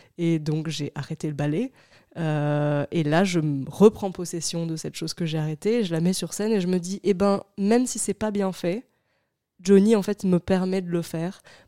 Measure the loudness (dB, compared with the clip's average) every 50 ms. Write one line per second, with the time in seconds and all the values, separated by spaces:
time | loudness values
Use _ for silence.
0 | -20 _ _ -2 0 0 0 0 0 -2 -2 -2 -2 -4 -4 -6 -6 -6 -6 -8
1 | -8 -8 -8 -6 -6 -6 -4 -2 -2 0 0 -2 -2 -4 -6 _ _ _ -20 -20
2 | _ _ _ -4 -2 -2 0 0 0 0 0 0 0 0 0 0 -2 -2 -2 -2
3 | 0 2 2 2 2 2 2 0 0 0 -2 -2 -4 -8 2 6 6 6 6 4
4 | -2 -6 -6 -6 -8 -8 -8 -6 -6 -6 -4 -4 -4 -4 -6 -6 -8 -10 -10 -8
5 | -8 -8 -6 -6 -4 -4 -2 -2 -2 -4 -4 -4 -2 0 0 0 0 0 0 0
6 | 2 0 0 0 -4 -6 -6 -4 -2 0 0 0 2 0 0 -2 -2 -4 -8 -2
7 | 0 0 2 2 2 2 2 0 -2 -8 _ -2 0 2 4 2 2 0 -4 -4
8 | -4 -4 -4 -4 -4 -4 -2 -2 -2 -2 -4 -4 -4 -4 -4 -4 -6 _ _ _
9 | _ _ _ _ _ _ _ _ _ _ _ _ 2 6 6 8 8 6 4 4
10 | 2 0 -4 -2 2 2 2 2 2 2 0 0 2 0 -2 -2 -2 -2 -4 -4
11 | -4 -4 -6 -6 -6 -6 -8 -10 _ -20 -20 -20 _